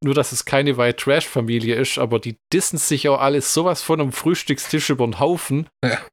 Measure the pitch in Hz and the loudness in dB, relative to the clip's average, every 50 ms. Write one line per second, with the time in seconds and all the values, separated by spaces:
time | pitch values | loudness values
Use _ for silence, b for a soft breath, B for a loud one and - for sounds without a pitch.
0 | 147 139 135 147 131 - 131 - - - - 139 143 143 127 123 120 120 117 - | -2 0 2 2 0 0 -2 -6 -4 0 2 2 2 2 2 2 2 0 0 0
1 | - 135 139 160 - - - 135 117 113 117 117 110 117 117 117 131 - - - | 0 2 2 2 0 -2 -2 -2 0 0 0 0 0 0 0 0 0 -2 0 -2
2 | 127 113 117 110 - 120 110 _ _ - 160 185 - - - 147 - - 156 135 | -2 0 0 -2 -2 -4 -12 _ _ -2 -2 0 0 0 -4 -2 -2 0 0 0
3 | - 147 139 135 139 139 143 143 - - - 156 170 180 170 - - - 160 156 | 2 2 2 4 4 2 2 2 0 0 0 2 2 0 0 -2 0 -2 0 0
4 | 147 131 - - - 160 175 - - - 143 - - - - 151 - - 139 123 | 0 -2 -4 -2 0 0 0 0 0 -4 -4 -4 -4 -4 -2 -2 0 0 0 0
5 | 120 117 101 - 143 160 180 165 - - 135 147 160 - _ - - - - - | 0 -2 0 0 2 2 2 0 -2 -2 -4 -4 -4 -6 _ -4 -2 -2 -2 -2
6 | - - | -6 -12